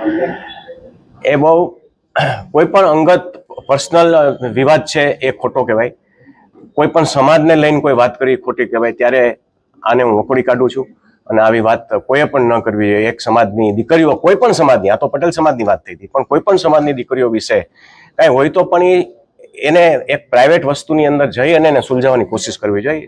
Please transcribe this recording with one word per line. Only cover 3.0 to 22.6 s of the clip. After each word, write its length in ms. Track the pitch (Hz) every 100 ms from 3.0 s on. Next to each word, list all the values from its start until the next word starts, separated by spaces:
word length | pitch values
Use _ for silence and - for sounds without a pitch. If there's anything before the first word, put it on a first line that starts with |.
| 160 180 - - _ - -
પર્સનલ 720 | 135 - 170 170 160 143 123 123
વિવાદ 320 | 110 135 156
છે 160 | - 156
એ 300 | 143 - 131
ખોટો 340 | 127 120 131
કહેવાય, 300 | 120 110 120 - _ _ - - _ _ -
કોઈ 120 | - 147
પણ 180 | 165
સમાજને 520 | 147 143 135 160 160 156
લઈને 240 | 151 147
કોઈ 120 | 143
વાત 260 | 123 123 -
કરી 180 | 131 123
ખોટી 300 | 127 123 117
કહેવાય, 260 | 117 117
ત્યારે 460 | 120 120 131 120 - _ _ _ _
આને 200 | 107 123
હું 100 | 120
વખોડી 300 | 107 120 131
કાઢું 280 | 123 123 127
છું 160 | 131 127 _ _ _ -
અને 160 | 110
આવી 180 | 110 113
વાત 340 | 110 117 -
કોઈએ 300 | 104 - 139
પણ 160 | 147 143
ન 200 | 117 117
કરવી 300 | 113 104 104
જોઈએ. 180 | 104 110
એક 120 | 117
સમાજની 520 | 120 117 107 107 107
દીકરીઓ, 420 | 104 110 165 156
કોઈ 200 | 135 165
પણ 180 | 202 240
સમાજની, 360 | 233 196 120 98
આ 80 | 113
તો 120 | 143
પટેલ 220 | 139 170
સમાજની 340 | 165 156 123
વાત 220 | 101 95 -
થઈ 80 |
હતી, 120 | 85 95
પણ 160 | 135
કોઈ 180 | 127 151
પણ 160 | - 185
સમાજની 360 | 160 151 147
દીકરીઓ 360 | 131 120 131 123
વિશે 320 | 110 - 104 - _ _ - -
કાંઈ 140 | - 160
હોય 200 | 127 151
તો 160 | 185
પણ 180 | 175 175
ઈ, 320 | 180 180 180 - _ _ - -
એને 380 | 143 175 170 135 -
એક 220 | 143 -
પ્રાઇવેટ 340 | 123 139 175
વસ્તુની 420 | 139 139 - 156 147
અંદર 240 | 143 139
જઈ 220 | 120 147
અને 140 | 160 156
એને 120 | 135
સુલઝાવવાની 440 | - 127 131 127
કોશિશ 340 | 95 107 -
કરવી 240 | -